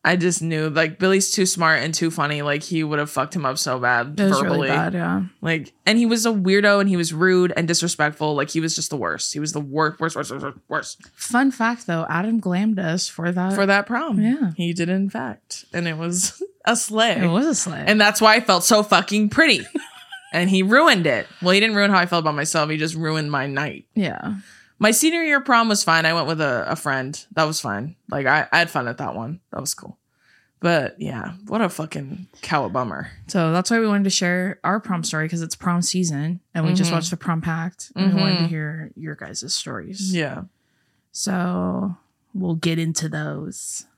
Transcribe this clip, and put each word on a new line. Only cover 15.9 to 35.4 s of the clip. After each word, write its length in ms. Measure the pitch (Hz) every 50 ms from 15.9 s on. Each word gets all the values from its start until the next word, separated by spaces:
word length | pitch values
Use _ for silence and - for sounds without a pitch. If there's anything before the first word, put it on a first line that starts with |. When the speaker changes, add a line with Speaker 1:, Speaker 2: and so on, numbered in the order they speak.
| 160
Speaker 1:
was 460 | 156 165 170 175 180 185 - - - 381 - _
<laughs> 100 | _ -
a 100 | - 240
slay. 380 | 233 - - 214 220 226 233 226 233
Speaker 2:
It 60 | 185 175
was 180 | 165 202 277
a 80 | 320 262
slay. 300 | - - 185 151 143 -
Speaker 1:
And 140 | - 214 214
that's 200 | 208 208 214 -
why 140 | 220 214 214
I 60 | 233
felt 240 | 233 - 190 175 175
so 180 | - 233 214
fucking 460 | 208 - - 165 - - 202 214 214 208
pretty. 340 | - - 330 311 220 139 - -
<laughs> 60 | - - - - - - - _ - - _ - -
And 140 | 165 175 190
he 120 | 190 190
ruined 440 | 190 196 226 269 320 330 254 185 165
it. 200 | 151 123 104 - - - -
Well, 100 | 175 180
he 80 | 185 202
didn't 160 | 214 226 214
ruin 140 | 202 202 202
how 80 | 202 185
I 80 | 175
felt 160 | 175 180 170
about 120 | 160 156 151
myself. 340 | 147 143 - - 165 147 151
He 60 | 156
just 180 | 156 156 160 165
ruined 360 | 160 165 156 156 156 151 147
my 160 | 147 139 131
night. 400 | 143 139 139 151 147 - - - _ _
Speaker 2:
Yeah. 400 | 220 190 143 - - - - 214 196 - - - - - _ _ _
Speaker 1:
My 120 | - 214
senior 320 | 226 - 311 320 330 339
year 180 | 330 311 294 277
prom 280 | 277 285 247 233 226 226
was 140 | 208 202
fine. 220 | - - 160 165 165
I 80 | 160
went 140 | 165 170 147
with 140 | 143 165 156
a, 260 | 156 139 123 113 - -
a 80 | -
friend. 420 | 147 - 151 135 131 131 135 139 - - _
That 120 | - 160 160
was 160 | 151 160 -
fine. 360 | - 123 101 101 120 156 - _ _ -
Like, 160 | - 143 135
I, 200 | 127 139 151 - -
I 60 | - 165
had 120 | 170 165
fun 160 | - 147 123 120
at 100 | 120 -
that 160 | 143 92 65
one. 260 | 98 113 120 165 180 _ _
That 100 | - -
was 100 | 131 - -
cool. 240 | - - - - _ _ _ _ _ _ _ _ _ _ _ _ _
But, 400 | - 170 170 156 131 - - -
yeah, 320 | 151 151 131 117 - - 170 185 208
what 140 | 208 - 226
a 80 | 220 175
fucking 600 | - - 156 156 - 151 139 135 156 180 180 _ _ _
cow 260 | - - - 147 131 -
bummer. 420 | - 127 127 110 78 69 - - - - - -
Speaker 2:
So 240 | - 190 165 160
that's 180 | 165 180 185 -
why 80 | 233 226
we 80 | 226
wanted 180 | 214 202 202 196
to 60 | 196
share 480 | 185 - 190 175 180 180 185 196 - _ -
our 160 | 165 190 214
prom 240 | - - 185 170 165
story, 240 | - - 156 156 160
'cause 140 | 175 170